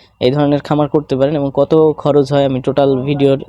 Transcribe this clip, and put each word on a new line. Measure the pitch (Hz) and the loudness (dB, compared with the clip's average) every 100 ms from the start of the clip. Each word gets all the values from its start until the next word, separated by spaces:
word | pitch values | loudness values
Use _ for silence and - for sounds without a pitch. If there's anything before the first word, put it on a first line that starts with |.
| _ _ | _ _
এই | 123 | -2
ধরনের | 143 143 143 | 0 0 0
খামার | - 147 147 | -2 -2 0
করতে | 156 147 131 | -2 -2 -2
পারেন | 135 156 | 0 -2
এবং | 139 | -2
কত | 135 139 160 156 147 | -2 2 2 2 0
খরচ | 151 143 135 | 0 0 2
হয় | 143 | 0
আমি | 139 127 | 0 -2
টোটাল | 135 135 139 131 | -2 0 2 0
ভিডিওর | 135 143 139 135 | -2 0 0 0